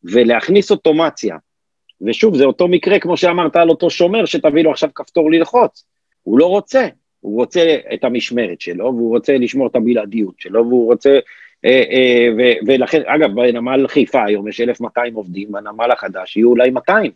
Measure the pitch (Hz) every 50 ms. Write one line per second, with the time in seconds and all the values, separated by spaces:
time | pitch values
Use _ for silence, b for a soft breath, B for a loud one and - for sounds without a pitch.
0 | - 87 101 120 120 117 120 113 - - 190 208 196 - 208 - _ 165 151 156
1 | 165 151 - - - 101 82 80 _ _ _ _ _ _ _ _ _ _ _ _
2 | 90 107 117 - - 220 175 127 139 135 - - 180 180 180 170 - 185 202 185
3 | - 175 175 - - 175 170 180 170 151 - 170 170 165 160 - 180 170 - -
4 | 175 175 202 226 190 - - 156 - 156 143 165 165 156 139 - 160 147 _ -
5 | 127 _ _ 175 156 156 160 165 165 - - 247 220 - _ - _ _ _ _
6 | _ _ _ _ _ - - 131 160 180 190 202 - _ - 262 240 156 - _
7 | _ _ _ _ - 101 104 117 127 - - 180 170 165 151 127 - - 110 -
8 | - 123 123 120 - - 120 120 113 90 87 - - 87 87 87 104 127 127 117
9 | 117 113 117 117 - - 139 131 123 113 - 139 131 113 - 123 110 117 120 110
10 | 104 98 104 113 104 92 - _ - 90 98 113 117 120 127 123 117 113 120 104
11 | - 139 139 131 - B B B B B B B - - 127 131 117 - - 131
12 | 127 123 123 120 120 120 110 110 123 123 113 - 107 107 135 127 123 - - 156
13 | - - 143 156 156 117 98 117 123 123 117 120 117 127 131 135 135 127 - 147
14 | 120 - - 131 110 104 107 101 101 107 101 - 117 123 117 _ 120 110 _ 123
15 | 120 120 113 110 101 90 87 98 101 107 101 101 104 104 104 110 117 123 120 -
16 | 104 95 92 95 92 - - 104 113 120 123 117 123 127 127 123 - - 190 220
17 | 202 123 _